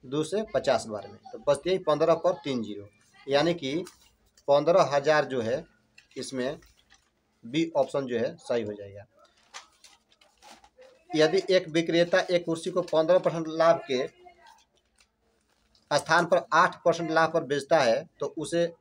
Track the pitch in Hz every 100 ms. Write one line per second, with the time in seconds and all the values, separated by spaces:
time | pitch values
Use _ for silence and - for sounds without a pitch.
0 | 131 143 151 196 220 135 135 120 110 104
1 | 98 101 - 117 123 139 175 185 180 147
2 | 160 160 175 180 147 127 104 101 98 _
3 | _ _ 139 139 160 170 131 151 175 _
4 | _ _ _ _ - 143 151 180 147 143
5 | 139 151 135 127 113 135 165 _ _ _
6 | _ - 127 131 123 160 _ _ _ _
7 | _ _ _ _ 113 143 160 147 135 143
8 | 131 117 127 175 - 120 104 104 101 101
9 | 98 _ _ _ _ - - _ - _
10 | _ _ _ _ - - _ _ - _
11 | _ 156 156 190 - 185 175 156 165 165
12 | 175 185 180 175 170 165 - 180 170 156
13 | 160 180 170 160 156 160 165 165 - 127
14 | 147 _ - _ - _ _ _ _ _
15 | _ _ _ _ _ _ _ _ _ 147
16 | - 165 175 180 - 160 180 - 175 165
17 | 165 160 160 165 120 143 135 160 127 117
18 | 165 _ 143 - 143 170 170 170